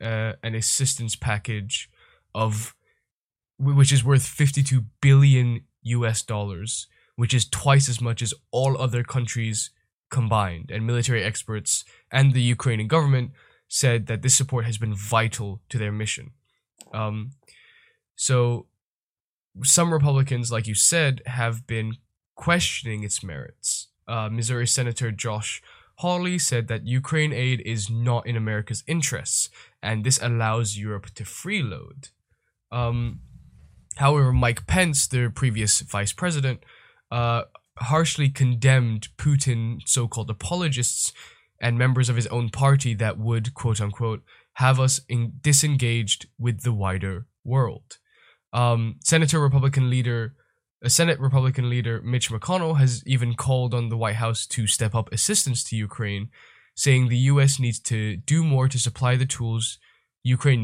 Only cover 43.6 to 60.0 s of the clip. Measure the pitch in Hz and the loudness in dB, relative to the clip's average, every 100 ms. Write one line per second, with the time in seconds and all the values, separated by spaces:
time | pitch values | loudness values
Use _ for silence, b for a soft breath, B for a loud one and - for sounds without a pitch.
43.6 | 120 107 104 - 113 107 - b b - | -2 0 -2 -4 -4 -4 -10 b b 0
44.6 | 127 131 131 - - 120 117 - 147 143 | 2 4 2 0 -2 -4 -4 -2 2 4
45.6 | 151 139 120 117 104 - - - 120 104 | 4 2 0 0 -2 -4 -6 -6 -4 -2
46.6 | 123 107 98 92 95 92 123 _ - 135 | -2 -2 -2 -2 -4 -8 -12 _ -4 0
47.6 | 117 - - - b b b b _ 120 | 0 -4 -16 -20 b b b b _ 0
48.6 | 120 117 113 - - 160 151 160 143 139 | 2 2 0 -4 0 2 4 2 4 4
49.6 | 135 139 127 127 123 117 113 - _ _ | 4 2 2 2 0 -2 -4 -10 _ _
50.6 | _ _ 120 - 170 - 135 135 131 127 | _ _ 0 2 2 2 2 2 2 2
51.6 | 120 123 117 113 117 123 - 110 - 185 | 0 0 -2 -4 -2 -2 -2 -6 -2 -2
52.6 | 165 151 131 120 - 131 120 117 - 127 | 2 4 4 2 -2 -2 0 -2 0 0
53.6 | 123 120 117 113 110 110 113 113 - - | 0 -2 -2 -2 -2 -2 -2 -2 -4 -4
54.6 | 104 - 110 113 107 - - 208 139 117 | -2 0 0 -2 -2 -2 0 0 0 -2
55.6 | - 113 104 - 104 101 110 B B B | -4 -4 -6 -6 -6 -6 -8 B B B
56.6 | B - 143 131 123 123 131 143 135 139 | B -4 2 4 4 2 4 4 4 2
57.6 | 120 113 - 110 107 98 - 160 165 135 | -2 -2 -4 -4 -4 -4 0 2 2 2
58.6 | 131 127 117 - 127 127 131 - 117 113 | 2 0 -4 -2 0 2 0 -4 -4 -2
59.6 | 113 - b b | -4 -8 b b